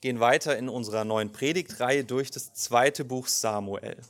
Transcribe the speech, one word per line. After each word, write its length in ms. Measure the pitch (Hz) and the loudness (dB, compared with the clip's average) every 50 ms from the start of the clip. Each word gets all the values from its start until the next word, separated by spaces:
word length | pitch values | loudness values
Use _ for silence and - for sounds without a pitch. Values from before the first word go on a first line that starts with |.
gehen 180 | - - 101 113 | -2 -2 2 4
weiter 400 | 113 120 131 165 - 156 143 113 | 6 6 6 4 4 0 0 0
in 100 | 123 127 | -2 -4
unserer 360 | 113 123 117 104 107 110 110 | -4 -6 -6 -2 -2 -2 0
neuen 260 | 107 110 110 107 107 | 2 0 0 0 -2
Predigtreihe 720 | 107 - - 139 160 185 165 - 117 - 120 123 135 143 135 | -4 -4 -2 0 0 0 -2 -6 -6 -4 0 2 2 2 2
durch 280 | 107 123 131 139 131 - | 0 -2 -2 -2 -4 -6
das 200 | 131 - - _ | -12 -12 -12 _
zweite 520 | - - - 120 120 127 143 143 - 147 | -10 -8 2 4 4 4 4 2 0 -6
Buch 240 | 123 127 127 127 - | -4 -6 -6 -2 -2
Samuel. 680 | - - - 113 107 104 101 98 98 101 - 110 - - 120 - | -2 0 0 0 -2 -2 -4 -4 -8 -8 -8 -10 -12 -12 -16 -20